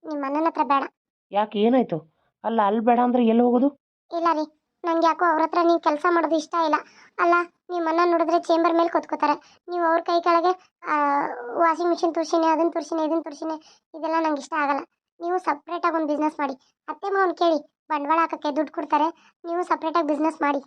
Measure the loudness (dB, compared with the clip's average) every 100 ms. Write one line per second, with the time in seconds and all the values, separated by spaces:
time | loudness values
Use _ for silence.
0 | -8 -8 -4 -2 -2 -2 0 0 -2 _
1 | _ _ _ -2 -2 2 4 4 2 -4
2 | -8 _ _ _ -4 0 2 2 2 2
3 | 2 4 4 4 4 4 2 -2 _ _
4 | _ -2 0 0 -4 _ _ _ -4 2
5 | 2 2 0 2 0 2 2 4 2 0
6 | 0 2 2 -2 -2 -2 0 0 -4 -20
7 | -20 -2 2 2 0 _ _ -4 -2 2
8 | 2 2 2 0 2 2 4 2 2 -2
9 | -4 -2 0 -2 _ _ -8 -2 0 0
10 | 0 0 2 2 2 -2 _ _ -4 -2
11 | 0 0 -2 -8 -8 0 0 2 0 0
12 | 0 -2 -2 0 2 2 0 -2 -6 -4
13 | -2 -2 -6 -10 -8 -8 _ _ _ -10
14 | -4 -2 0 -4 -4 -2 -2 -2 -6 _
15 | _ _ -4 -2 -2 -6 -6 -4 -2 -2
16 | -2 -2 -2 -2 -6 -6 _ _ -14 -10
17 | -4 0 0 2 2 0 -4 _ _ -6
18 | 0 0 0 -4 -4 -4 -4 -6 -2 0
19 | 0 -4 _ _ -8 -6 -2 -2 0 -2
20 | 0 0 0 0 0 0